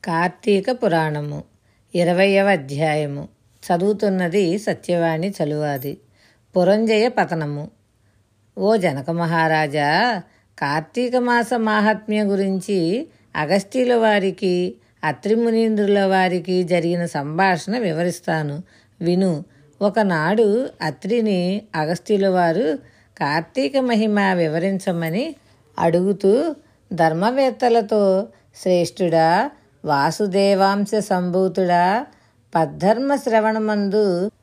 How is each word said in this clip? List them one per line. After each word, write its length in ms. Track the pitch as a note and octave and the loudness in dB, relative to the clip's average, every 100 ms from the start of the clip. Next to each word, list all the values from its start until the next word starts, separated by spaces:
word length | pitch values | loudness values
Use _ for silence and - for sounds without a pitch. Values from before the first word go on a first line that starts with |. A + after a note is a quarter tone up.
| - | -2
కార్తీక 640 | E3 F3 - - G3 G3 | 0 0 -2 0 0 0
పురాణము, 720 | B3 G#3+ E3 D#3 D3+ D3 D3 - _ _ _ _ F3 | -2 0 2 0 -4 -6 -10 -14 _ _ _ _ -2
ఇరవయవ 540 | E3+ F3 G3 G3 G3 | 0 2 4 4 2
అధ్యాయము. 760 | F#3 C3+ C#3+ D#3 D3+ D3 C#3+ - _ _ _ | 0 -2 -2 0 0 -4 -6 -12 _ _ _
చదువుతున్నది 960 | - F3 G3 G#3 G#3 F#3+ F3 F#3 F#3 G3 | -2 0 0 0 0 0 0 0 0 -2
సత్యవాణి 760 | G#3 G3+ - F3 E3 D#3+ F#3 G3 | -4 -6 -2 0 0 -2 -4 -4
చలువాది. 540 | D3+ D3+ D3+ C#3 C3+ - _ _ _ _ _ F#3 | -4 -2 -4 -6 -8 -12 _ _ _ _ _ 0
పురంజయ 500 | F3+ G#3 A3+ A3 A#3 | 2 2 2 2 2
పతనము. 640 | A#3 E3+ E3+ D3+ D3 D3+ _ _ _ _ _ _ _ _ - | 0 -2 -2 -4 -8 -12 _ _ _ _ _ _ _ _ -4
ఓ 180 | G3 A3 | 0 2
జనక 340 | F3 C3+ C3+ | 0 -4 -4
మహారాజా, 1120 | E3 E3+ E3 D#3+ D#3 D#3 D3+ D3 E3 A#3+ G#3 - _ _ - | -4 0 0 2 2 0 -2 0 2 0 -2 -8 _ _ -8
కార్తీక 560 | C#3+ D3+ D#3+ - B3 B3 | -4 -4 -4 -6 -2 -2
మాస 340 | B3 A#3+ A3+ A#3+ | 0 0 0 -2
మాహాత్మ్య 680 | A3 G#3+ G#3 G#3+ G#3+ G#3+ | 0 2 2 0 -2 -2
గురించి 840 | G#3 G3 G3 F#3+ F3 G3 E3 G#3+ E4 _ _ - | 0 0 0 -2 -2 -2 0 -2 -6 _ _ -6
అగస్త్యుల 580 | D3+ G3 F#3+ B3+ B3 | 0 0 0 -2 2
వారికి, 840 | A#3+ A3 G#3 F#3+ F3+ F#3+ F3+ F3+ - _ _ | 2 4 2 0 -2 -2 0 -2 -6 _ _
అత్రి 320 | D#3 D3 G3+ A3+ | -6 -4 -2 0
మునీంద్రుల 640 | A#3 A3+ A3+ G#3+ G3+ G3+ | 2 2 2 0 2 2
వారికి 640 | G3 F#3+ F#3 F3+ E3 F3+ | 4 2 2 0 -2 -2
జరిగిన 420 | F3 F3 E3+ F3 E3+ | 0 0 0 -2 -2
సంభాషణ 720 | D3+ C#3+ D#3+ F#3+ F3+ - A#3 | -4 -6 0 2 0 -2 -4
వివరిస్తాను, 840 | G#3 D#3+ F3 E3+ - D#3+ D3 C#3+ - _ _ _ | -2 -2 -2 -4 -4 -4 -4 -8 -12 _ _ _
విను. 420 | E3+ F3+ F#3+ D3+ E3+ _ _ _ | 0 2 2 -2 -8 _ _ _
ఒకనాడు 880 | G3+ G3 G#3 E3 D#3 G#3+ A3 G#3+ C4+ - | 0 2 0 0 0 2 2 2 -2 -6
అత్రిని 800 | E3+ C#3+ F#3+ A#3+ G#3+ F#3 F3 G3+ G#3+ E3 | -8 -6 -2 0 0 0 0 -4 -6 -4
అగస్త్యుల 520 | D3+ F3 - G#3 G3 | -2 -4 -2 0 2
వారు 520 | F#3 F3 E3 C#4+ D4 - _ _ - | 2 2 2 -2 -4 -8 _ _ -6
కార్తీక 580 | D3 D3+ E3 - C#4 C#4 | -2 -2 -4 -4 -2 0
మహిమ 420 | B3+ A3+ A3 G#3 | 0 0 2 2
వివరించమని 1160 | G3 F#3 E3 D#3 F#3 G3 F#3+ E3+ E3 F3 D4+ D4 _ _ _ - | 2 2 0 0 -2 -2 -2 -4 -2 -4 -6 -10 _ _ _ -2
అడుగుతూ 760 | E3+ E3+ F#3 F#3+ F#3+ A3+ D#4+ D4 _ _ _ | 0 2 0 0 2 2 0 -6 _ _ _
ధర్మవేత్తలతో, 1300 | F3 E3 D#3+ G3+ C4 C4 - B3 A#3 G#3+ G#3+ G3+ F#3+ A3+ - _ - | 0 0 2 -2 0 -2 0 2 2 2 0 2 2 -2 -12 _ -8
"శ్రేష్ఠుడా, 880 | F#3+ F3+ E3 - F3+ D#3+ D#3+ F3+ C4+ - _ _ - | 0 0 0 -2 0 2 4 2 0 -6 _ _ -4
వాసుదేవాంశ 1000 | C#3+ D3 E3 G#3 F#3 G3 G3 G3 G3 G3+ G#3+ | 0 0 0 -2 2 2 4 2 2 0 -2
సంభూతుడా, 1040 | G#3 F#3 F3+ F3+ F#3+ F#3 F3+ F3 F3 G#3+ C#4+ _ _ _ _ E3+ | 0 -2 0 0 0 0 2 2 2 0 -4 _ _ _ _ -2
పద్ధర్మ 600 | D#3 D3+ F3+ A3+ C#4 C#4 | -2 0 0 2 0 -2
శ్రవణమందు 1160 | C4+ A3 G#3+ A3 G#3+ G#3+ G3+ G#3 G3+ F3 G3+ _ | 2 2 2 0 -2 -2 0 0 2 0 -4 _